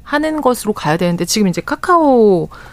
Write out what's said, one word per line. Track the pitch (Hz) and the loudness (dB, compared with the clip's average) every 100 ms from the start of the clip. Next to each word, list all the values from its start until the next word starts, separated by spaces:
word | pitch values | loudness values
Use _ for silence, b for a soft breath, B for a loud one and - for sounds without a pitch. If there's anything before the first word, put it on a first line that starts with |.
하는 | - 294 311 311 | -6 -4 -2 -2
것으로 | 254 247 214 | -2 -2 -4
가야 | 208 170 165 | -4 -2 0
되는데 | 175 175 | 0 -2
지금 | 175 214 196 | -2 0 0
이제 | 170 | -2
카카오 | - 302 - 349 302 254 214 180 156 B B | -6 -6 0 2 4 4 4 2 -2 B B